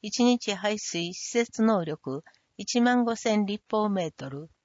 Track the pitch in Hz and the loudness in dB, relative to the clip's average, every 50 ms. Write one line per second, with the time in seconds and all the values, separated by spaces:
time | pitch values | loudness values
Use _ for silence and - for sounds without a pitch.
0 | - 214 - - 240 247 247 240 - - 202 180 185 208 214 214 - - - 170 | -10 -8 0 2 4 4 4 2 0 -6 -6 -2 -2 -2 -2 -2 -6 -6 -6 -4
1 | 170 175 185 - - - - 233 233 233 - - 220 226 220 190 165 160 151 - | -4 -4 -6 -10 -12 -4 0 -2 -2 0 0 2 4 4 4 2 0 -2 -6 -8
2 | _ 139 131 143 - - _ _ _ _ _ - 196 - - 247 240 247 247 247 | _ -8 -8 -8 -10 -14 _ _ _ _ _ -12 -8 -2 2 4 4 4 4 4
3 | 240 233 233 220 - 233 214 214 208 190 202 208 _ _ - 214 214 214 202 190 | 2 0 -2 -2 0 0 2 2 2 0 -4 -8 _ _ -2 0 0 0 0 0
4 | 175 160 - - - - 139 139 156 160 _ _ | -2 -4 -6 -10 -12 -10 -10 -10 -12 -14 _ _